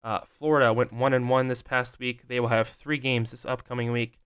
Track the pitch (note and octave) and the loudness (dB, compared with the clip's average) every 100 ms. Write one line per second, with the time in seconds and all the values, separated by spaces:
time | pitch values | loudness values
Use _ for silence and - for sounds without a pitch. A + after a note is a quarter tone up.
0 | A#2 G#2 - _ D3+ D3+ B2 A2+ A#2+ A2+ | -4 -6 -6 _ 2 4 4 4 0 0
1 | C3 C3 B2 C3 B2+ B2+ - B2+ B2 - | 2 2 2 2 2 -4 -2 -4 -4 -8
2 | B2+ A#2+ - B2 A#2 A#2 A2+ - C#3+ D3 | -8 -8 -6 -2 2 2 0 -6 -6 -4
3 | C3 B2 A#2 - - B2+ - B2 A#2 A#2+ | -2 -2 -2 -8 -8 -8 -6 -6 -2 -2
4 | A#2 _ | -4 _